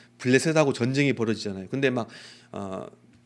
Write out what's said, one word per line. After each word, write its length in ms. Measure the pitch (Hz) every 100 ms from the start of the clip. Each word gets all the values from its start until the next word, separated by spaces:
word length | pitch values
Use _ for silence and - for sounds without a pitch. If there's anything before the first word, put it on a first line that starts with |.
| - _
블레셋하고 540 | 127 127 165 160 143
전쟁이 420 | 120 120 135 143
벌어지잖아요. 540 | 120 113 110 104 95 92
근데 220 | 135 139
막, 180 | 123 110 - - - -
어, 340 | 98 98 95 - - _ _